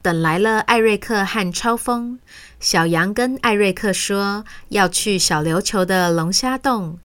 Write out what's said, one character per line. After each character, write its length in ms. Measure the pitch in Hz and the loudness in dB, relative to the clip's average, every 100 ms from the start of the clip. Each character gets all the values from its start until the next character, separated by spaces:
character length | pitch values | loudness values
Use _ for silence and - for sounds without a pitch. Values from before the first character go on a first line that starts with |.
等 200 | 185 165 | 0 0
来 180 | 165 170 | 0 2
了 220 | 220 220 | 2 2
艾 160 | - 233 | 2 2
瑞 200 | 220 208 | 4 0
克 280 | - 214 196 | -2 -2 0
和 260 | 226 180 | -2 -2
超 240 | 175 233 233 | -2 -2 -2
风。 440 | - 240 240 247 - - - - | -2 -4 -4 -10 -16 -20 -20 -6
小 280 | - 180 165 | 0 2 2
羊 260 | 165 180 | 2 0
跟 240 | 208 254 262 | 0 -2 0
艾 120 | 240 | 0
瑞 180 | 208 202 | 2 2
克 220 | 185 214 | 0 -2
说 500 | 185 - 202 202 202 220 - - | -2 -2 0 0 -4 -10 -18 -4
要 180 | 208 185 | 2 2
去 300 | - 214 190 | 2 -2 0
小 240 | - 156 | 0 0
琉 180 | 156 165 | 2 0
球 240 | 202 208 180 | 0 0 2
的 240 | 185 175 | 2 2
龙 240 | 170 165 | 2 2
虾 240 | 196 254 254 | 0 0 0
洞。 400 | 277 233 170 170 | 0 -2 -4 -10